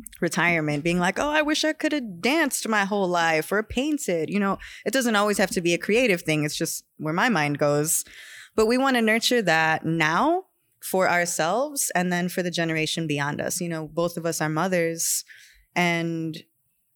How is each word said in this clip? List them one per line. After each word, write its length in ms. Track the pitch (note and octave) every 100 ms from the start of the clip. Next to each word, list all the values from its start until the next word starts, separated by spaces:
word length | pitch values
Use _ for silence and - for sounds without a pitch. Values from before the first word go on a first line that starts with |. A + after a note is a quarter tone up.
| - -
retirement 640 | E3+ E3+ E3+ E3+ D3+ D3
being 160 | E3+ F3+
like, 200 | F3+ -
"Oh, 100 | D4
I 120 | D#4
wish 200 | D4+ D4+
I 80 | D#4
could 200 | D4+ D4+
have 280 | D4+ A3+ E3+
danced 480 | A3+ D#4+ C#4+ - A3+
my 160 | G#3+
whole 240 | G3 G#3 F3+
life 440 | F3 E3 D#3 -
or 120 | G3+
painted." 680 | A3 A#3+ D4+ D4 - E3 D3
You 100 | G3
know, 180 | G3 - - - G#3+
it 60 |
doesn't 240 | C4 A#3+ G#3
always 220 | G#3 G3+
have 140 | F#3+
to 100 | F#3
be 120 | E3+
a 40 | E3+
creative 460 | - A3+ B3 F3
thing. 200 | D#3+ D3+
It's 120 | D3 -
just 280 | D#3+ - - -
where 160 | D#3
my 160 | F3 A#3+
mind 300 | E3 D3 C#3+
goes. 440 | D3 D3 D#3 - - - - - - -
But 100 | A3
we 120 | B3+
wanna 240 | C4+ B3
nurture 400 | A3 A3+ - B3
that 420 | F3 D#3+ D#3+ D#3 D#3+
now 600 | E3 D#3 F3 C#4+ F4+ - _ _ _
for 260 | - F#3+ F#3
ourselves 840 | F3 F3 - D#3+ A3+ D4+ C#4 - F3+
and 160 | F3+
then 160 | F3 F3
for 160 | F#3+
the 80 | F3+
generation 560 | E3+ E3 D#3+ D#3 F3 D#3+
beyond 320 | C#3+ C#3+ D3
us. 220 | - -
You 80 | E3+
know, 180 | D#3+ D3+
both 300 | D#3 E3+ E3+
of 80 | E3
us 160 | D#3+
are 80 | D#3
mothers, 720 | D#3 F#3+ F3+ E3 E3 - - - - - _ _ -
and 680 | F3 E3+ E3 E3 D#3+ D#3+ - _ _ _ _